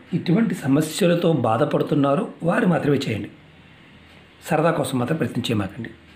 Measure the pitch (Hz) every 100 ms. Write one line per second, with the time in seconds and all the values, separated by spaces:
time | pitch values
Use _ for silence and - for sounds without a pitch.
0 | - 175 - 180 214 180 139 139 156 -
1 | 175 170 175 156 117 113 143 156 147 151
2 | 139 147 233 - 165 220 202 151 131 135
3 | - 101 101 - - - - - - -
4 | - - - - - 151 165 160 131 127
5 | 123 160 120 127 113 110 95 - 113 -
6 | -